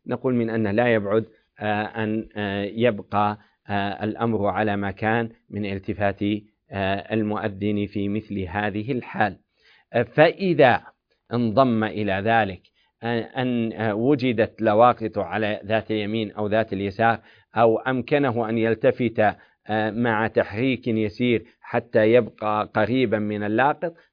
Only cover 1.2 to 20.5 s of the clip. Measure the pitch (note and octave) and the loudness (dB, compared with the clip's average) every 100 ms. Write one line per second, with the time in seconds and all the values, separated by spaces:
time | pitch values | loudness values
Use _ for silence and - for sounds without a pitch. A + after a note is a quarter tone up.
1.2 | A2 _ _ - G#2+ G#2 G#2+ A2+ A2 A2 | 0 _ _ -8 -2 -2 -4 -4 -2 -2
2.2 | - G#2 G#2 G2+ G2+ A2 A#2 G2+ G2 G#2 | -6 -6 -4 -4 -4 0 0 0 -4 0
3.2 | G#2 G#2 _ _ - G2+ G2+ F#2+ G#2+ G2+ | 0 -2 _ _ -6 -4 -4 -4 -6 -2
4.2 | A#2 G#2+ G2+ F#2 G#2+ G2+ G2+ F#2+ G#2+ A#2 | -2 0 -2 0 -2 -2 -4 -4 -2 0
5.2 | A#2 - - G2+ G#2 G2 F#2+ G#2+ G2+ G2 | -2 -10 -12 -8 -6 -6 -6 -2 -2 0
6.2 | G2+ G#2+ G#2 _ _ G2 F#2+ G2 - A2 | -2 -2 -6 _ _ -6 -2 -4 -2 -2
7.2 | G#2+ G#2 G#2+ F#2+ G2+ G#2 G2+ G#2 G2+ G#2+ | -2 -2 -4 -2 -2 -2 -2 -2 -2 -4
8.2 | A2 G2+ F#2 G2 G#2 G2+ A2 B2+ - - | -4 -6 -4 -4 -2 -4 -4 -6 -6 -2
9.2 | G2+ F#2+ _ _ _ _ _ A#2 A#2 - | -2 -2 _ _ _ _ _ -2 0 4
10.2 | D#3+ - F#3+ D3 C3 G#2 - _ _ _ | 4 4 0 6 6 6 -2 _ _ _
11.2 | - A#2 A#2 G#2 C3 A2 G#2+ G2 G2+ F#2+ | -6 -2 0 2 2 2 0 -2 -2 -2
12.2 | G2+ A2+ G2+ F2+ _ _ _ _ A#2 A#2 | 2 2 2 -4 _ _ _ _ -4 -4
13.2 | G#2+ C3 B2+ A#2+ A2+ G2+ A2 G#2 B2 D3 | -4 -4 -2 -2 -2 -2 -2 0 0 2
14.2 | B2+ A2 G#2+ - A2 G#2+ A#2+ A#2+ A2 G#2 | 0 0 -2 0 2 6 6 4 -4 -6
15.2 | F2 G2+ G#2 G#2 G2 A2 G2+ A2 G2+ A2+ | -4 -2 -4 -4 -2 -2 0 -4 -2 -4
16.2 | G#2 G#2 G#2 A2 G#2+ F#2+ G2 G2 A#2 A2 | -4 -4 -2 0 0 -2 -4 0 2 2
17.2 | - - _ A2 A#2 A2 C3 C3 B2 D3 | -6 -20 _ 2 4 4 0 -2 0 0
18.2 | C#3 A#2 A2 A#2 A2 A2+ C3+ - A#2+ A2+ | 0 0 -2 0 0 2 0 2 -2 2
19.2 | G#2 - - _ - G#2+ G#2+ G#2+ A#2+ A2 | 0 0 -14 _ -4 -2 -2 0 0 0
20.2 | A2 A#2 - | 0 0 -2